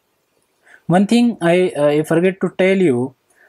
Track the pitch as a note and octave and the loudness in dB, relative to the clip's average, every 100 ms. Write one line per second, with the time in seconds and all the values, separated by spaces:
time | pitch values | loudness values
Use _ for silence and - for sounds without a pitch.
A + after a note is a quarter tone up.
0 | _ _ _ _ _ _ _ - - F3 | _ _ _ _ _ _ _ -16 -2 0
1 | G3+ A#3 A#3+ G3+ E3+ F3+ F3+ C#3+ D3 D3+ | 2 2 0 0 0 0 0 0 0 0
2 | D3+ E3 F#3 F#3 F3+ - F#3 G3 F3 A#2+ | 0 0 0 -2 -6 -2 0 2 0 0
3 | C3+ - _ _ | -4 -10 _ _